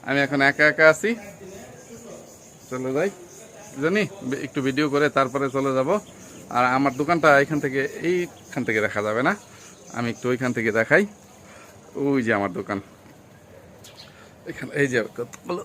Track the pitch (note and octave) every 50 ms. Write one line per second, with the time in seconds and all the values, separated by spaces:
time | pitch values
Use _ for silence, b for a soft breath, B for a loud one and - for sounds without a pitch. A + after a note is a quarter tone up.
0 | - - C3+ C#3 C#3 C3+ D3 C#3 C#3 C#3 C#3 - D3+ D3+ D3 D#3 D#3+ D#3 D#3 -
1 | - G#3+ A#3 A3+ - - - - - - - - - - - - - - - -
2 | - A3+ - - - - - - - - - - - - B2+ B2+ B2+ C3 C3 D3
3 | F3 G3+ G3 - - - - - - - - - - - - C3+ C#3 D#3+ F#3+ G#3+
4 | G3+ C#3+ - - - B2+ C3 B2+ - C3+ - D3 B2+ C3+ C3 C#3 D3+ D3 C3+ C#3+
5 | D3+ C#3+ - C#3+ C3+ B2+ B2 C#3 C#3 C3+ B2+ C3+ C3+ C#3 C3 C3 C3 D3 F#3+ G#3
6 | F#3 - B B B B B B B - - B2 B2 B2 B2+ C3 C#3 C#3 B2+ C3
7 | D3 D3 F3 E3 D3+ D#3 C#3+ C#3 C#3 C#3 D#3 D3 D3 C#3 C3 C#3 C3+ D3 - -
8 | D3+ E3 F#3 F3+ F3 - - - - - - C3+ A#2+ G#2+ A2 G#2+ G#2 G2+ - G#2+
9 | G#2 G#2+ G#2+ A#2 C3 E3 G3+ G3+ - B B B B B B B - - - A#2+
10 | A#2+ A#2+ A#2 - - B2 B2+ B2 C3 B2+ A#2+ B2 A2 A2+ G#2 A2+ A2+ - D3 F3
11 | G#3 G3+ - - - - - - B B B B B B B B - - - -
12 | C#3 C#3+ C#3 C3+ A#2 A2+ A2 G2+ G2+ G2 F2 F2+ G2 - G#2 G2 - - - -
13 | - - - - - - - - - - - - - - - - - - B B
14 | B B B B B B B B - - - - C#3 - - D3 C#3+ C3+ B2 A#2
15 | G#2+ - - - A#2+ - - - - - F3 F3+